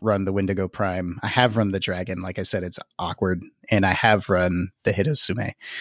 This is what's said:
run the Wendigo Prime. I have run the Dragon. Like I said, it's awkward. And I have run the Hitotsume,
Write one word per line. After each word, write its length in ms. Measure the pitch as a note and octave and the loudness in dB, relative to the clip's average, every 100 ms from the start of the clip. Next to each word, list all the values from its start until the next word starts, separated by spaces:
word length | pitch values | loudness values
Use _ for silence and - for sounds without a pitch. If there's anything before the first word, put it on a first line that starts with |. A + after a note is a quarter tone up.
run 200 | A2 G2+ | 0 0
the 80 | G2 | 0
Wendigo 360 | G2 G2 G2 F#2 | 0 0 0 -2
Prime. 520 | - G2+ F2+ F2+ F2 | -2 -2 -2 -6 -6
I 40 | G#2+ | -2
have 300 | B2+ B2 A2 | 2 2 4
run 120 | G#2 | 0
the 100 | F#2+ | 0
Dragon. 420 | - F2+ F2+ F#2 | -4 -4 -6 -8
Like 160 | F#2 F2 | -8 -6
I 60 | |
said, 180 | F#2 G2+ | -4 -4
it's 160 | F2+ - - - | -4 -6 -8 -8
awkward. 420 | F2 - F#2+ F2+ - _ - | -8 -2 0 0 -4 _ 0
And 160 | G#2+ G2 | 2 2
I 60 | |
have 360 | F#2 A2+ G#2+ - | 4 4 4 2
run 400 | F#2 F2+ F2 F#2 _ | 2 2 0 -4 _
the 100 | - | -2
Hitotsume, 600 | G2+ F#2+ D2+ - G#2 G2+ - - - | 0 2 2 2 0 -6 -8 -12 -10